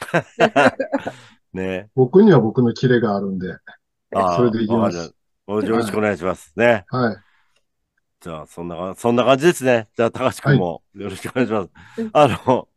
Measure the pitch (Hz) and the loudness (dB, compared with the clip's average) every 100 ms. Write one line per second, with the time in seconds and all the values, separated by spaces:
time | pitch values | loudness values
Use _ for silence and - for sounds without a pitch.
0 | - 170 - - 175 269 - - 262 277 | -4 -4 -4 -2 0 2 2 0 -6 -8
1 | - - - _ _ 92 95 92 107 - | -8 -16 -20 _ _ -8 -6 -8 -4 0
2 | 127 190 214 143 110 131 120 113 127 120 | 4 6 6 6 4 0 0 0 2 2
3 | 110 101 98 92 90 92 - - _ _ | 0 -2 -4 -6 -8 -12 -20 -20 _ _
4 | _ 98 92 92 120 110 107 117 101 85 | _ -2 0 2 0 0 -2 0 -2 -4
5 | 82 _ _ _ - 104 104 113 110 104 | -10 _ _ _ -8 -4 -2 -2 -2 -2
6 | 107 92 90 87 - - 120 110 - 127 | -2 -2 -4 -6 -6 2 2 2 -2 -4
7 | 120 98 _ _ _ _ _ _ _ _ | -4 -6 _ _ _ _ _ _ _ _
8 | _ _ 87 80 71 - 85 82 92 92 | _ _ -14 -14 -14 -14 -12 -10 -12 -4
9 | 117 120 120 135 165 165 131 120 110 - | 0 2 4 4 2 2 0 0 -2 -2
10 | 113 123 127 - 143 135 87 - _ 98 | -2 -2 -4 -2 0 2 0 -8 _ -14
11 | 98 92 - 135 117 107 87 - - - | -12 -12 -8 -4 -2 -2 -6 -12 -16 -12
12 | 226 - 143 90 - 120 - | -2 2 4 2 0 -2 -4